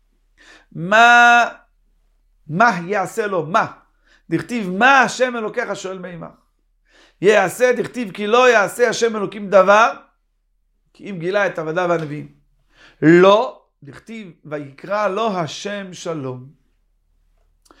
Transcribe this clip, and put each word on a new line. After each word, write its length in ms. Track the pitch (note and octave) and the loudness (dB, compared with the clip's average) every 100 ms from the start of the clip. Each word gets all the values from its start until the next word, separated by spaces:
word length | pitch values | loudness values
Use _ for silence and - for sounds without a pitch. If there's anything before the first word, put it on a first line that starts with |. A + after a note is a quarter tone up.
| _ _ _ _ _ - _ | _ _ _ _ _ -20 _
מה, 720 | D3+ F3 G#3+ A#3 A#3+ A#3+ A#3+ A3+ - _ _ _ _ _ _ _ _ - | -12 0 4 6 6 6 4 0 -6 _ _ _ _ _ _ _ _ -6
מה 240 | D#3+ A#3 F3+ F3 | 0 0 0 -4
יעשה 420 | G3+ F#3 - G#3 | -6 -6 -6 -4
לו? 180 | F#3+ D3+ | -4 -2
מה? 200 | G#3+ F3+ - _ _ _ _ - | -2 -2 -8 _ _ _ _ -8
דכתיב, 400 | E3 - A#3+ F#3 | -8 -6 -8 -6
"מה 320 | F#3 B3 C#4 | 0 2 2
השם 340 | A3+ - B3+ A#3+ | 2 -2 -4 -4
אלוקיך 400 | G#3+ A#3+ A#3 G3 | -8 -8 -8 -8
שואל 240 | F#3 F#3+ | -10 -12
מעמך?" 320 | F#3 E3+ E3 - _ _ _ _ _ _ _ _ | -14 -16 -18 -20 _ _ _ _ _ _ _ _
יעשה, 500 | F3+ G#3+ F#3 - B3 | 2 2 2 0 0
דכתיב, 380 | B3 F#3+ A#3+ A3 | 0 -4 -8 -10
"כי 160 | E3 G#3 | -8 0
לא 220 | A#3+ B3+ | 2 4
יעשה 400 | A3 F#3 - A#3+ | 4 0 0 -2
השם 260 | G#3 A3+ G#3+ | 0 -4 -4
אלוקים 340 | G3 G#3+ G3+ | -8 -8 2
דבר, 440 | G3 F#3 G#3 B3 C#4 _ _ _ _ _ _ _ _ _ | 4 6 4 2 -2 _ _ _ _ _ _ _ _ _
כי 160 | _ E3+ | _ -14
אם 100 | F#3+ | -10
גילה 280 | E3+ G3+ F#3+ | -4 -2 -2
את 120 | F3 | -4
עבדיו 340 | D#3 E3 F3+ | -6 -4 -2
הנביאים." 340 | E3 D#3 D3 C#3+ _ _ _ _ _ _ _ | -2 -4 -12 -14 _ _ _ _ _ _ _
לא, 600 | D3+ E3+ F#3+ G#3 C4 - _ _ | 6 8 8 4 2 -8 _ _
דכתיב, 480 | C#3 C3 - A3+ F#3+ - C#3+ | -20 -20 -18 -18 -18 -20 -12
"ויקרא 640 | D3+ C#3 C3+ E3 G#3 G#3 | -12 -12 -16 -6 -2 -2
לו 300 | F#3+ A3+ F#3 | -2 -4 -4
השם 560 | D#3 - G3+ G3+ F#3+ | -6 -8 -10 -10 -12
שלום." 720 | E3+ F3+ D#3 C3 B2 C3+ _ _ _ _ _ _ _ _ _ _ _ _ _ | -12 -10 -8 -8 -12 -16 _ _ _ _ _ _ _ _ _ _ _ _ _